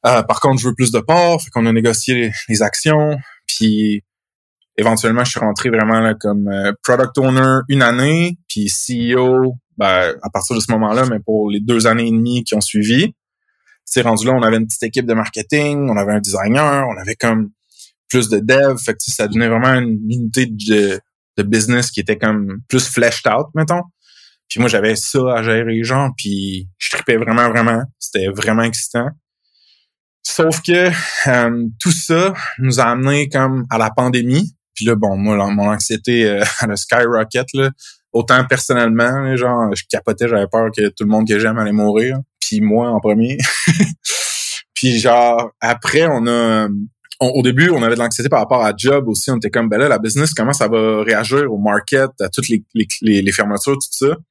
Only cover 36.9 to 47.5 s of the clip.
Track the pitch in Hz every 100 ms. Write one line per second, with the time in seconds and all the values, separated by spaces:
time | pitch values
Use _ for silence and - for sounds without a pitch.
36.9 | 120 120 117 110 123 127 135 135 135 -
37.9 | - _ 117 117 127 131 123 - 123 117
38.9 | 113 120 135 135 131 123 120 110 95 -
39.9 | 107 - 107 120 113 101 113 113 104 104
40.9 | - 104 107 110 104 113 113 107 104 104
41.9 | 104 123 135 135 _ - 110 107 113 120
42.9 | 110 110 107 117 135 117 - - 170 -
43.9 | - - - - - - - - - 127
44.9 | 117 120 120 120 117 117 _ 113 120 -
45.9 | 156 165 123 117 120 117 110 107 101 104
46.9 | _ _ - 127 135 127